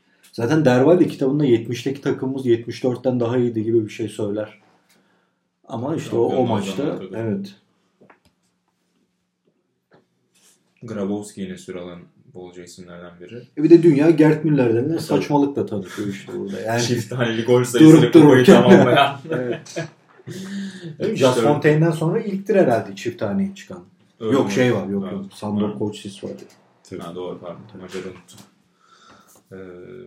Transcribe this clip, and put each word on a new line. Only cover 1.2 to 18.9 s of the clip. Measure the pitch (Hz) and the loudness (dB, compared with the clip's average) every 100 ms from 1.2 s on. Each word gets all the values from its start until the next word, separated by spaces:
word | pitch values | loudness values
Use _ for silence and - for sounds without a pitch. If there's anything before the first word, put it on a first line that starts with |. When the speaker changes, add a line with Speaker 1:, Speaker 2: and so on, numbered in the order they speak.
| 135 147 | -2 0
Speaker 1:
yetmişteki | 143 113 113 117 139 131 | 2 2 0 -6 -6 -4
takımımız | 139 127 131 135 123 | -4 -4 -4 -4 0
yetmiş | 117 117 110 | 0 -2 -6
dörtten | 131 120 131 123 | -4 -2 -2 -2
daha | 117 127 | -2 0
iyiydi | 120 113 | -2 -2
gibi | 110 113 | 0 0
bir | 104 | -2
şey | - 110 | -6 -10
söyler. | - 104 104 107 - _ _ _ _ _ _ _ _ _ _ - | -6 -6 -6 -8 -14 _ _ _ _ _ _ _ _ _ _ -14
Ama | 117 131 156 | -10 -6 -8
işte | - 117 | -4 -2
o, | |
o | 117 | 0
Speaker 2:
Şampiyonlar | - 120 | 0 0
Speaker 1:
maçta, | 104 98 95 | -2 -4 -4
Speaker 2:
zamanı | 95 - 95 | -6 -6 -10
tabii. | 107 | -8
Speaker 1:
evet. | 110 98 98 - _ _ _ _ _ _ _ _ _ _ _ _ _ _ _ _ _ _ _ _ _ _ _ _ _ _ _ _ _ _ _ _ | -6 -6 -8 -16 _ _ _ _ _ _ _ _ _ _ _ _ _ _ _ _ _ _ _ _ _ _ _ _ _ _ _ _ _ _ _ _
Speaker 2:
Grabowski | - 104 98 104 104 - | -12 -8 -6 -6 -8 -12
yine | 92 90 | -12 -12
süre | - 90 | -14 -14
alan | 90 87 82 _ _ | -14 -16 -20 _ _
bolca | 90 90 90 | -20 -18 -18
isimlerden | 87 - 87 87 87 87 | -20 -20 -20 -20 -20 -20
biri. | 87 117 - - | -20 -18 -14 -2
Speaker 1:
E | |
bir | 156 | 6
de | 165 | 6
dünya | 165 139 156 | 6 4 4
Gerd | 156 151 151 | 4 4 2
Müller'den | 165 143 120 113 | 0 0 2 0
de | 139 | -2
Speaker 2:
E | 165 | -4
tabii. | |
Speaker 1:
saçmalıkla | - 143 - 143 143 127 98 | -4 -4 -2 -2 -2 -4 -6
tanışıyor | 104 92 - 104 | -8 -10 -10 -10
işte | 98 - 101 | -10 -12 -12
burada. | 98 95 | -10 -10
Yani | 107 117 | -4 -4
Speaker 2:
Çift | 120 120 - | -2 -4 -4
taneli | 123 117 113 | -4 -4 -2
gol | 113 123 | 2 2
sayısıyla | 123 120 156 160 | 2 6 8 8
Speaker 1:
durup | - | 8
Speaker 2:
kupayı | 165 147 | 8 8
Speaker 1:
dururken. | 131 123 - | 8 8 8
Speaker 2:
tamamlayan. | - - 123 | 8 4 4